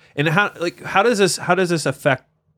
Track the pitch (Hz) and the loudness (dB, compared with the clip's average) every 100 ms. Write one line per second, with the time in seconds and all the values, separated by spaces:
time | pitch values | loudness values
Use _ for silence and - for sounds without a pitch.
0 | _ - 151 160 202 - 170 - - 185 | _ -4 0 0 -2 -2 -8 -8 -2 2
1 | 226 208 185 - - 180 180 170 143 - | 2 2 2 0 0 0 2 -2 -2 -2
2 | 147 127 _ _ _ | 0 -2 _ _ _